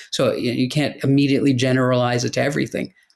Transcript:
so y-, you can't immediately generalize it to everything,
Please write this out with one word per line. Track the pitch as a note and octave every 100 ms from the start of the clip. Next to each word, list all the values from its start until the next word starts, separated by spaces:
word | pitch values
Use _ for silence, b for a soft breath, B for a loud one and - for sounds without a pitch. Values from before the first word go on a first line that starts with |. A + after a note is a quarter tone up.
| B
so | - B2+
y-, | A2
you | A#2+ B2+ B2+
can't | D3+ C#3 -
immediately | C3+ C#3 C#3+ C3+ C#3
generalize | B2+ C3 B2+ B2+ B2+ A#2+ B2
it | B2
to | B2+
everything, | C3+ D3 C3 - - _ b